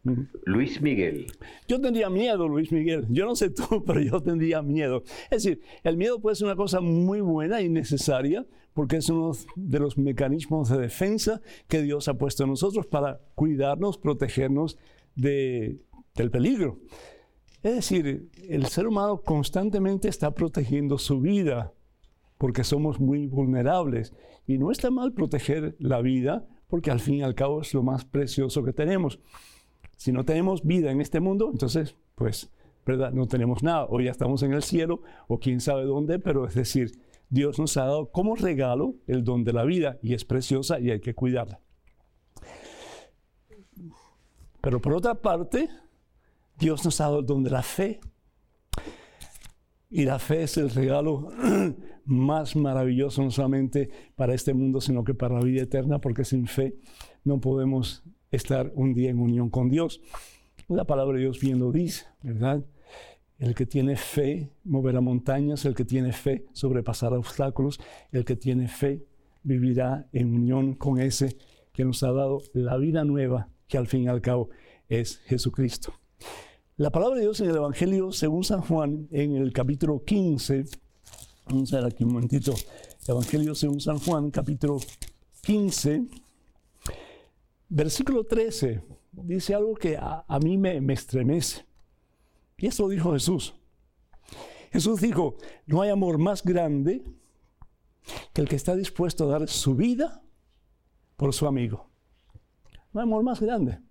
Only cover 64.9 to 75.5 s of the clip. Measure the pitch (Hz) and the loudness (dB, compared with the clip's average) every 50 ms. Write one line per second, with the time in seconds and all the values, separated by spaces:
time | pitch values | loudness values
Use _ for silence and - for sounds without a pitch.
64.9 | 123 127 127 127 123 123 - - 135 139 143 147 147 139 - 143 123 - 123 - | 2 2 2 2 2 0 0 0 0 2 0 0 0 0 0 -2 0 0 -2 0
65.9 | 127 131 127 123 117 - - 139 135 - - - - - - 131 131 123 110 - | 0 0 0 0 -2 -2 0 0 0 0 -4 -12 -8 -4 -2 0 0 0 0 -2
66.9 | 110 - 127 117 127 123 113 - - - 139 135 120 - 131 143 139 - - - | -2 -2 0 0 0 -2 -2 -4 -2 -2 -2 -2 0 0 -2 -2 -2 -6 -16 -20
67.9 | - - - _ - 127 117 - 127 123 - 131 123 127 123 120 - - 143 139 | -20 -20 -16 _ -4 -2 0 0 -4 -2 0 0 0 2 0 -2 -2 -2 0 0
68.9 | 139 135 - _ _ - _ _ _ _ - 139 131 123 123 127 123 127 127 127 | 0 -4 -8 _ _ -20 _ _ _ _ -2 0 2 2 4 2 2 2 2 0
69.9 | 135 147 - - - 123 123 117 117 120 120 123 127 135 135 135 135 - - 139 | -2 -4 -6 -4 -2 0 2 2 4 4 4 4 2 2 2 0 -2 -2 0 0
70.9 | 131 127 131 135 - - 135 131 123 - - - - _ _ _ _ - 131 131 | 2 2 2 0 2 0 0 -2 -2 -8 -16 -20 -20 _ _ _ _ 0 0 0
71.9 | 123 - 139 127 127 135 139 135 139 139 - - - 123 123 120 131 131 139 165 | 0 0 0 0 2 2 2 0 0 -2 -4 -4 -2 -2 0 0 0 2 2 2
72.9 | 156 160 151 147 143 143 135 127 127 123 104 - - _ _ - - 135 123 107 | 2 2 2 2 2 2 2 0 0 -2 -4 -6 -14 _ _ -4 -2 -2 0 0
73.9 | - 131 123 123 123 120 95 127 123 123 113 - - - - - - _ _ _ | 0 0 2 2 0 0 0 0 0 0 -2 -4 -8 -20 -20 -20 -20 _ _ _
74.9 | 113 117 117 110 - - _ - 131 123 - 123 | -2 -2 -2 -4 -8 -14 _ -4 -2 0 0 -2